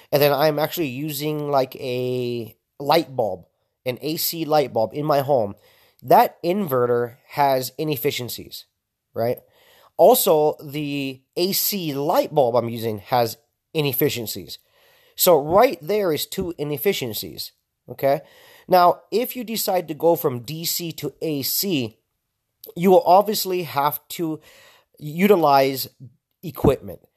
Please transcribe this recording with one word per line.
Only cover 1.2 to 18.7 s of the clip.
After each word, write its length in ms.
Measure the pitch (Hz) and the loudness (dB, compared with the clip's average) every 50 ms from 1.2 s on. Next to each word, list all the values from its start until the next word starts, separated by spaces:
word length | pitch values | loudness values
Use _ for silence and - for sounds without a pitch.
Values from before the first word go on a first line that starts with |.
| 147 156 151 151 147 143 | -4 -4 -4 -4 -4 0
like, 240 | 143 135 135 135 - | 0 0 0 -2 -4
a 840 | - - 131 123 127 127 127 127 127 123 120 120 120 110 110 - _ _ _ _ - | -10 -8 -6 -4 -4 -2 -2 -2 -4 -4 -4 -4 -6 -8 -10 -14 _ _ _ _ -6
light 360 | 143 139 156 170 156 139 131 | -2 0 2 2 0 -2 -4
bulb, 300 | 127 113 98 92 87 - _ _ _ _ _ _ _ - | -4 -2 -2 -4 -8 -12 _ _ _ _ _ _ _ -8
an 140 | 127 123 - | -8 -6 -6
A 160 | - 151 165 | -6 -6 -6
C 260 | 170 - - 170 165 160 | -4 -4 -6 -6 -6 -2
light 300 | 143 151 151 139 113 104 | 0 2 2 2 2 0
bulb 180 | 117 110 104 - | -2 -2 -2 -4
in 120 | 147 147 | -4 -2
my 140 | 156 143 139 | 0 0 0
home, 340 | 131 135 147 123 107 101 98 - _ _ _ _ _ _ _ _ | 2 2 2 2 2 -2 -6 -12 _ _ _ _ _ _ _ _
that 400 | - 127 165 214 247 - - _ - | 2 4 6 6 6 4 0 _ -4
inverter 760 | 170 180 208 196 147 131 123 123 120 120 120 120 117 120 _ _ _ | -2 -2 -2 -2 0 0 2 2 2 2 0 -2 -4 -8 _ _ _
has 420 | - 147 143 139 135 131 127 123 - - | -2 0 2 2 2 0 -2 -4 -6 -6
inefficiencies, 840 | 160 156 147 123 - 143 - - 123 110 - - - - - - - _ _ _ _ _ _ _ _ _ - | -4 -4 -4 -2 -2 -4 -4 -4 -8 -10 -12 -14 -14 -16 -18 -18 -20 _ _ _ _ _ _ _ _ _ -6
right? 240 | 107 113 120 123 - - _ _ _ _ _ _ _ _ _ _ | -4 -4 -4 -4 -6 -10 _ _ _ _ _ _ _ _ _ _
Also, 580 | - 165 208 247 - - 202 160 151 151 151 - - 147 | 4 6 6 6 6 4 2 2 4 2 2 0 -4 -10
the 600 | 147 135 151 147 143 143 143 135 135 131 131 _ _ _ | -10 -8 -8 -6 -6 -4 -6 -6 -6 -8 -12 _ _ _
A 160 | 165 180 196 | -4 -2 -2
C 440 | 185 - - - 208 196 170 151 135 | -2 -2 -2 -4 -4 -4 -4 -4 -4
light 380 | 139 143 160 202 285 233 - - | -2 -2 0 0 0 -2 0 0
bulb 200 | 147 131 117 120 | 2 2 2 2
I'm 140 | 120 113 117 | 0 0 -2
using 300 | 117 113 113 113 107 101 | -4 -6 -6 -6 -6 -6
has 380 | - - 131 123 120 107 104 - _ _ _ _ _ _ - | -4 -2 0 0 0 -2 -4 -10 _ _ _ _ _ _ -4
inefficiencies. 840 | 160 147 139 123 - 151 139 - 120 110 - - 104 80 76 - - _ _ _ _ _ _ _ _ _ _ _ | -4 -2 -2 0 0 0 -2 -2 -4 -8 -8 -10 -12 -14 -14 -18 -20 _ _ _ _ _ _ _ _ _ _ _
So 200 | - - 185 170 | 0 4 4 4
right 440 | 139 143 156 175 202 247 277 - - | 4 4 4 4 6 6 4 2 -2
there 320 | 151 156 202 214 202 175 151 | -4 -4 -2 0 0 0 -2
is 140 | - - | -2 -4
two 260 | - - 190 185 170 - - | -6 -6 -6 -6 -6 -6 -6
inefficiencies, 920 | 147 147 147 143 - 202 190 - 139 117 104 - 98 80 58 50 - - - _ _ _ _ _ _ - | -6 -6 -6 -2 -2 -2 -2 -2 -4 -6 -6 -8 -10 -10 -12 -14 -14 -14 -18 _ _ _ _ _ _ -18
okay? 320 | 123 - 139 135 139 160 - _ _ - - - - - _ | -6 -2 0 0 0 0 -2 _ _ -20 -20 -20 -20 -20 _
Now, 340 | - | 2